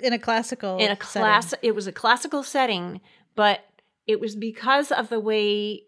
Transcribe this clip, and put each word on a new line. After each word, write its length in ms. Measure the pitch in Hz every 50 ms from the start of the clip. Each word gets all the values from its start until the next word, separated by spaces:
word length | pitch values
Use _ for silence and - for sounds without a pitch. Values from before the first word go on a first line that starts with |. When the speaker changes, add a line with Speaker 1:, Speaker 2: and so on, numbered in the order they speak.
Speaker 1:
in 120 | 254 247 240
a 60 | 226
classical 580 | - 233 226 226 226 - 247 - 208 196 185 185
Speaker 2:
in 100 | 214 202
a 40 | 202
class, 540 | 196 - - - 202 220 214 208 214 185 170
Speaker 1:
setting. 180 | 269 - -
Speaker 2:
it 80 | 226 214
was 100 | 208 190
a 40 | 190
classical 500 | - - - 220 247 247 - 294 311 285 269
setting, 580 | - - 277 262 233 202 175 175 175 180 190 _ _ _ _ _ _ -
but 240 | 214 208 208 196 - - _ _ _ _ _ _ _ -
it 120 | - 214 -
was 140 | 233 214 208
because 560 | 208 226 226 220 - 220 247 269 285 294 -
of 180 | 294 - 226 -
the 100 | 233 220
way 640 | 208 220 214 214 208 208 208 208 208 208 208 - -